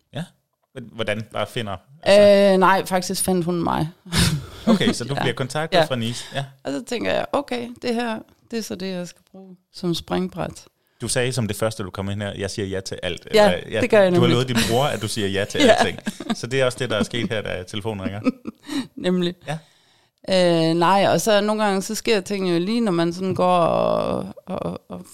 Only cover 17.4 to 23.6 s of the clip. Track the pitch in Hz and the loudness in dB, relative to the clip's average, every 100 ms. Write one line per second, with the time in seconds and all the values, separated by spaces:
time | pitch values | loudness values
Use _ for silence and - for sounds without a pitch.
17.4 | 98 90 92 107 110 101 92 98 123 - | -4 -6 -8 -8 -6 -6 -6 -6 -4 -6
18.4 | - - - 302 233 - 180 185 175 180 | -8 -16 -10 -8 -8 -6 -2 0 -2 -6
19.4 | - 156 - _ _ _ _ _ - 190 | -10 -10 -12 _ _ _ _ _ -2 2
20.4 | 175 170 160 165 170 196 151 156 226 208 | 4 4 2 4 4 4 4 2 2 2
21.4 | 208 214 214 190 190 214 - 214 185 202 | 2 0 0 0 -4 -6 -2 -2 -2 -4
22.4 | 185 170 180 233 226 170 170 175 190 175 | 0 0 0 0 0 0 0 -2 -4 0
23.4 | 180 180 | 2 4